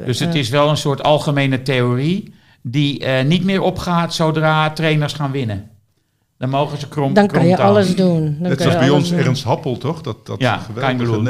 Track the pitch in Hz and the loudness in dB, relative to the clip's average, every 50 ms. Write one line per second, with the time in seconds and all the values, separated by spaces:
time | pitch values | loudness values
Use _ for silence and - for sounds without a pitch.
0 | - - 123 - - 175 165 151 143 107 147 147 147 151 151 - - 151 139 - | -4 -4 -2 -2 0 0 0 0 0 0 2 2 2 2 2 0 0 -2 -2 0
1 | - 143 151 143 - - 143 139 139 135 131 127 131 - 135 127 123 123 123 123 | 2 2 2 2 2 0 0 2 2 0 0 -2 -2 0 0 2 2 2 0 0
2 | 139 160 185 208 - - - - _ _ _ _ - 127 117 147 147 143 139 - | 0 0 -2 -2 -4 -10 -16 -20 _ _ _ _ -10 -4 -2 0 0 0 0 -2
3 | - 123 131 131 127 143 165 185 180 196 196 185 147 185 180 - - 185 175 170 | -2 -2 0 0 2 2 2 2 2 0 0 0 0 -2 -2 -4 -4 -2 0 0
4 | 170 160 - - 165 156 151 160 156 156 156 156 156 156 156 - 165 165 160 151 | -2 -2 -2 -2 0 0 0 0 0 2 2 2 0 -2 -2 -2 0 0 2 2
5 | 151 147 - 151 147 139 131 139 127 110 104 98 104 - - _ _ _ _ _ | 0 -2 -4 -4 -4 -4 -4 -4 -4 -4 -4 -6 -8 -14 -20 _ _ _ _ _
6 | _ _ _ _ _ _ _ - 127 131 135 139 147 143 147 - 147 120 - 151 | _ _ _ _ _ _ _ -8 -6 -2 0 0 -2 -2 -4 -8 -10 -8 -4 -2
7 | 143 135 139 208 202 196 143 165 165 170 185 - 208 196 208 208 196 185 180 180 | -2 2 2 4 2 4 2 2 4 4 4 4 4 4 4 4 4 2 2 2
8 | 185 180 170 160 156 151 147 147 175 180 175 - 175 170 170 170 143 135 143 147 | 2 2 2 2 0 -2 -2 -4 -2 -2 -2 0 2 2 2 4 4 4 4 4
9 | 147 175 175 170 131 123 139 - - 110 143 - - 139 123 104 - 131 165 - | 2 2 0 0 2 0 0 -2 -2 -2 -2 -2 -2 -4 -6 -4 -4 -6 -6 -6
10 | - 120 110 - - - 110 104 131 123 104 90 - - 104 117 131 131 127 123 | -8 -10 -10 -10 -10 -10 -6 -2 -2 -2 -2 -2 -4 -8 -8 -4 -2 -2 -2 -2
11 | 123 117 113 107 110 123 | -2 -2 0 0 0 0